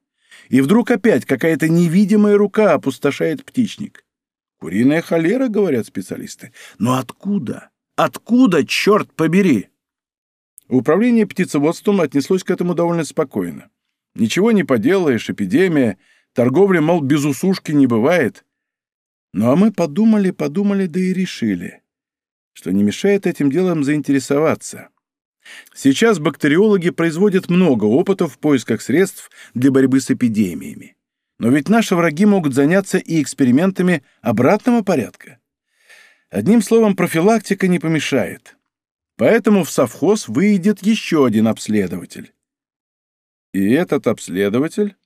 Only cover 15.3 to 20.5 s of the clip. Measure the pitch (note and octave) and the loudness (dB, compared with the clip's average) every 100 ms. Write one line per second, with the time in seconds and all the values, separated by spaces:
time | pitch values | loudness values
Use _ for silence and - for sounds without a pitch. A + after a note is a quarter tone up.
15.3 | A2+ G2 B2+ F#3 D3+ A#2+ - _ _ _ | -6 -2 0 2 2 0 -2 _ _ _
16.3 | - A#2+ C3+ G3+ F3+ D3+ F3 C3+ D3+ D3 | -2 0 2 2 2 2 0 0 0 0
17.3 | C3+ F#3 F#3 - D3 C3 A#2 C3 F3 A2+ | -2 -2 -2 -2 0 2 2 2 2 0
18.3 | - _ _ _ _ _ _ _ _ _ | -4 _ _ _ _ _ _ _ _ _
19.3 | F2 A2+ D3 G#3+ - E3+ C#3+ A3+ G#3+ F#3 | -2 2 4 2 0 -2 0 2 2 0
20.3 | - D3 | -2 -4